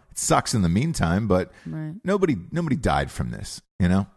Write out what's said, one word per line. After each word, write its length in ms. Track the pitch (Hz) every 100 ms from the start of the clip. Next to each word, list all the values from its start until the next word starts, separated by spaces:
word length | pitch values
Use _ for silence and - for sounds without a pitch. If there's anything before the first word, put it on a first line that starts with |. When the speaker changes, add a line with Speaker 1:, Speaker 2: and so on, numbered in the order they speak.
| _
Speaker 1:
it 60 | -
sucks 360 | - 147 -
in 80 | 113
the 80 | 87
meantime, 580 | 202 170 - 82 90 110
but 240 | - - - -
Speaker 2:
Right. 280 | 156 156 185
Speaker 1:
nobody, 320 | - 202 185 101 -
nobody 240 | 151 165 127
died 340 | 90 71 67
from 180 | - 60
this, 300 | 52 - - - -
you 80 | 90
know? 200 | 95 101